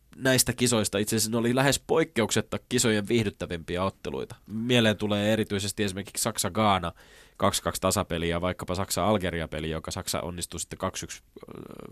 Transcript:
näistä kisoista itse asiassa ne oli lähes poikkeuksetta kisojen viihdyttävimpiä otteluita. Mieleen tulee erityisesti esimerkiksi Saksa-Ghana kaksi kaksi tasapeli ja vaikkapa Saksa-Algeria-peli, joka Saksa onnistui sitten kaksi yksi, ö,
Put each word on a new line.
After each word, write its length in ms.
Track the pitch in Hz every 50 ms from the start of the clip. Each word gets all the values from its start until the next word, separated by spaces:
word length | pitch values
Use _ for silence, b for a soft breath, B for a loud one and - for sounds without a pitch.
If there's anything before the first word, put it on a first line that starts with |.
| _ _ -
näistä 360 | - 123 135 131 123 - -
kisoista 460 | 120 - 123 120 123 110 101 - - 101
itse 180 | 107 - 113
asiassa 140 | 110 104 110
ne 60 | 117
oli 180 | 117 113 120 123
lähes 240 | 131 135 143 127 - -
poikkeuksetta 720 | - - 165 160 - - - 110 101 - 113 - - - 101 - -
kisojen 400 | 120 123 120 117 110 104 101 98
viihdyttävimpiä 760 | 120 117 110 101 - - 87 82 87 82 78 - 87 87 92
otteluita. 520 | 98 - _ - 85 71 65 62 - - - _
Mieleen 500 | - 101 113 113 123 127 120 113 110 107
tulee 360 | 87 104 104 104 104 101 107
erityisesti 520 | 110 110 107 - 104 98 98 101 - - 104
esimerkiksi 380 | 98 92 98 98 - - -
Saksa-Ghana 720 | - 117 107 - - 98 87 110 110 104 98 92 85 85 b b b b b b b b b
kaksi 260 | - 101 101 - -
kaksi 180 | - 85 - -
tasapeli 480 | - 95 90 101 90 - 87 82 85 85
ja 120 | 82 85
vaikkapa 340 | 87 90 90 - - - 90
Saksa-Algeria-peli, 960 | 90 98 - - 92 87 101 110 98 87 90 80 85 80 78 - 76 78 80
joka 200 | 78 80 - -
Saksa 300 | 87 95 90 - - 82
onnistui 400 | - 85 90 87 85 - - 85
sitten 180 | - - - -
kaksi 280 | - 95 - - 85
yksi, 160 | 80 - -
ö, 300 | - _ - - - - - 50 50 50 50 50 50 50